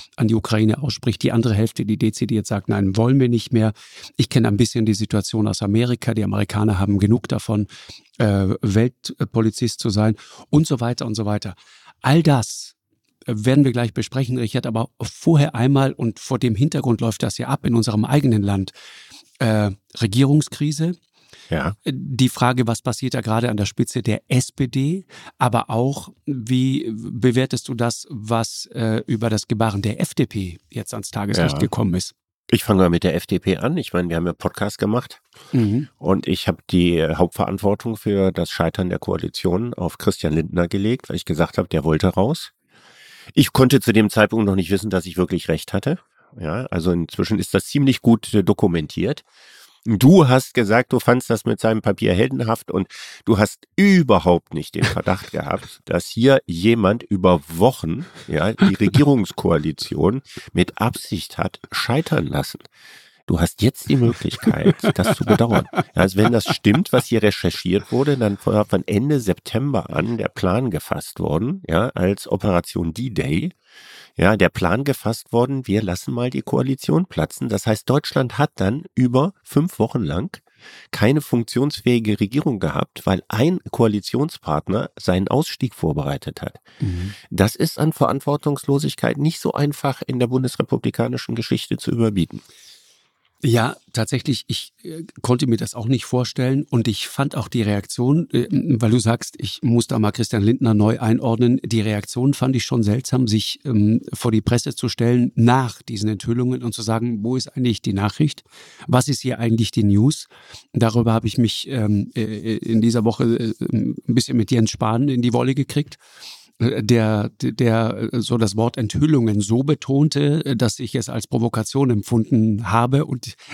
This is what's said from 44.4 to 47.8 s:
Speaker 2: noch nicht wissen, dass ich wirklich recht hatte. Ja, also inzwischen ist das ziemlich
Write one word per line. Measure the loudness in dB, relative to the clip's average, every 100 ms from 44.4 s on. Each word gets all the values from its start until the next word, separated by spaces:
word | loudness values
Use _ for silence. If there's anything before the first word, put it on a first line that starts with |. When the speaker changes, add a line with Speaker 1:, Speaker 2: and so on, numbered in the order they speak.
| 2
Speaker 2:
noch | 2
nicht | 2
wissen, | -2 0
dass | -2
ich | -2 -2
wirklich | 0 0 -2
recht | -4 -4
hatte. | -4 -2 -4 _ _ _ -10
Ja, | -6 -6 -6
also | -2 0
inzwischen | 0 -2 -4 -2 -2
ist | 0
das | -2 0
ziemlich | 2